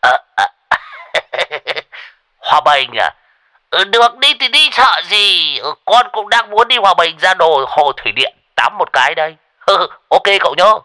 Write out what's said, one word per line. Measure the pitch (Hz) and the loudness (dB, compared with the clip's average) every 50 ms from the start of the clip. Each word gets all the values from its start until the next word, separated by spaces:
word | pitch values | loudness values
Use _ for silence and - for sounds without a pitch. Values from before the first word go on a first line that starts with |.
Ờ, | - 123 127 - _ _ _ | -2 -2 -2 -4 _ _ _
ờ, | - 98 - _ _ _ _ - - - - - - - - | -6 -6 -6 _ _ _ _ -8 -8 -8 -16 -20 -20 -20 -10
<laughs> | _ 165 - _ - - - - 151 143 _ 131 - - - _ - - - - _ _ _ _ _ _ | _ -10 -10 _ -8 -8 -8 -6 -8 -14 _ -10 -10 -10 -12 _ -20 -20 -20 -20 _ _ _ _ _ _
Hòa | - - - 151 - | -4 0 0 0 2
Bình | 151 147 139 131 123 117 113 | 2 2 2 0 -2 -2 -2
à? | 98 78 - _ _ _ _ _ _ _ _ _ _ _ | -2 -2 -4 _ _ _ _ _ _ _ _ _ _ _
Ừ, | - 165 190 | -2 -2 -2
được | 196 202 233 233 240 233 254 | 0 2 2 2 2 2 0
đi | 269 285 294 - | 0 0 0 0
thì | 269 254 | -4 -2
đi, | 233 294 302 294 | 0 2 0 0
sợ | - - 254 262 196 160 170 170 | 2 2 2 2 2 0 -4 -2
gì? | 196 208 208 202 190 175 165 151 143 127 | -2 0 2 2 2 0 0 -2 -4 -6
Ừ, | 104 143 - _ _ | -8 -8 -10 _ _
con | - 196 240 247 247 | 2 2 2 2 2
cũng | - 220 208 202 | -4 -8 -4 -2
đang | 240 240 226 214 | -2 -2 -2 -2
muốn | 208 208 240 233 | 0 0 2 2
đi | 262 | 0
Hòa | 240 202 196 180 | 0 2 2 2
Bình | 175 170 165 160 160 | 2 0 0 -2 -2
ra | 165 185 190 | 0 0 2
đồ | 180 175 160 160 139 135 123 | 2 2 2 2 2 0 -2
hồ | - 147 147 143 | 0 0 0 0
thủy | 135 - - 117 | 0 -2 -6 -8
điện | 101 117 131 - _ _ _ _ _ | -4 -2 -4 -4 _ _ _ _ _
tắm | - 117 139 208 208 | -2 -2 -2 0 -2
một | 180 - | -6 -2
cái | - 127 127 139 160 | 0 0 0 0 0
đây. | 165 156 160 160 156 _ _ _ _ - | -2 -4 -6 -6 _ _ _ _ _ -2
<laughs> | - 196 185 180 160 - - _ _ | 0 0 0 0 -4 -8 -16 _ _
Ok | - 180 - 202 196 196 | 0 0 2 2 0 0
cậu | - 147 135 | 0 -2 0
nhớ. | 151 180 208 220 208 | 2 4 4 4 2